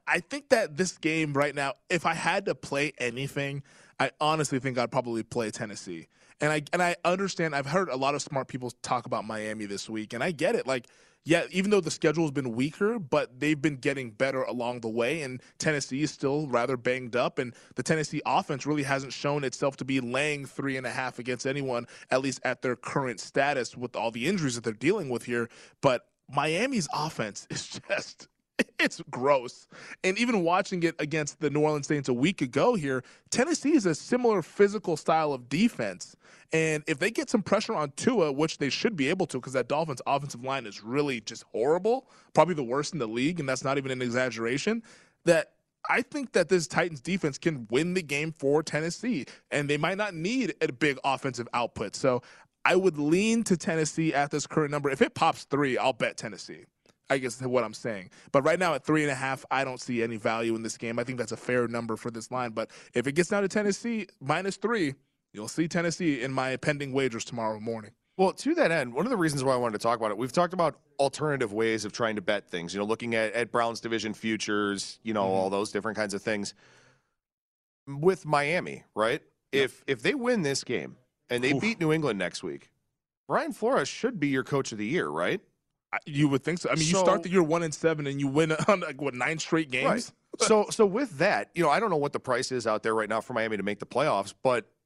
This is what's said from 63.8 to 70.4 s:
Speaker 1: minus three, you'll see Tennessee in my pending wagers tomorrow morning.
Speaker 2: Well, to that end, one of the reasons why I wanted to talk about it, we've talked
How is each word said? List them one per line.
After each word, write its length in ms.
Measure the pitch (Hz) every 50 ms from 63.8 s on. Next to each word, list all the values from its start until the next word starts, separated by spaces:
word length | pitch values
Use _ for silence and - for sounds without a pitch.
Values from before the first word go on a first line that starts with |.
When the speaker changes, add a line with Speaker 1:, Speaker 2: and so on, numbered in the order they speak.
| - 233 233 220 196 - - _
Speaker 1:
minus 360 | - 131 151 170 185 196 185 -
three, 360 | - 208 240 220 170 139 135 - _ _ _ _ _ _ -
you'll 140 | 101 107 113
see 180 | - - 165 165
Tennessee 540 | - 175 170 170 165 - 180 160 143 127
in 100 | 113 135
my 240 | 131 135 131 131 131
pending 380 | 127 - - 147 143 143 139 127
wagers 320 | 135 135 131 113 113 -
tomorrow 340 | - - 117 113 110 110 107
morning. 320 | 107 117 113 110 107 101 - _ _ _ _ -
Speaker 2:
Well, 140 | 190 185
to 240 | - - - 262 330
that 160 | 349 277 175
end, 220 | 165 165 135 123 117
one 120 | 131 180
of 40 | 247
the 80 | 269 202
reasons 260 | 170 160 143 143 131
why 100 | 135 131
I 40 | 123
wanted 160 | 123 117 107
to 100 | 101 -
talk 160 | 117 120 120
about 100 | 117 107
it, 80 | 104 101
we've 140 | 120 131
talked 220 | - 175